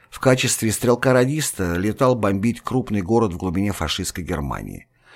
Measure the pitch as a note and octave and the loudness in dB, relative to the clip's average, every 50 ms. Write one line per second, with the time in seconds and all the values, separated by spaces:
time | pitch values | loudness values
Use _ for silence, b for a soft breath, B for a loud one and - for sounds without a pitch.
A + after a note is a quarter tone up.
0 | b b - - - C3 C3 C3 - A2 - - A2 A2+ G#2 - - A#2 A#2+ A#2+ | b b -12 0 4 4 4 4 2 0 0 0 0 0 0 0 2 2 2 2
1 | - C3+ B2+ B2+ B2+ C3+ D3+ D#3 C#3 - - - F#2 F2 E2+ F2+ F#2 G#2+ A2 - | 4 4 4 4 4 2 0 -2 -2 -4 -4 -2 -2 0 0 0 0 -2 0 2
2 | C#3 B2+ B2+ A2+ G#2 G2 G2 G2 G2+ A#2 A#2 - - - A#2+ C3 A2 - G#2+ G2+ | 2 2 2 2 2 0 0 2 0 0 -2 -2 -6 -4 -2 -2 -2 -2 -4 -4
3 | F2+ F2+ A2+ A#2 A2+ G2 E2+ F2 F#2 F#2 D#2+ F#2+ G2+ G2+ F#2 - D#2+ D2+ - - | 0 2 2 2 2 2 -2 -4 -4 -2 -2 0 -2 -2 -2 -4 -4 -4 -4 -4
4 | F2+ - - F#2 D#2+ D2 E2+ D2 C#2+ C2 A1 G1+ G#1 G1+ G1+ G1+ - B B B | -4 -6 -6 -8 -6 -6 -4 -4 -4 -4 -6 -6 -8 -10 -12 -14 -18 B B B
5 | B B B | B B B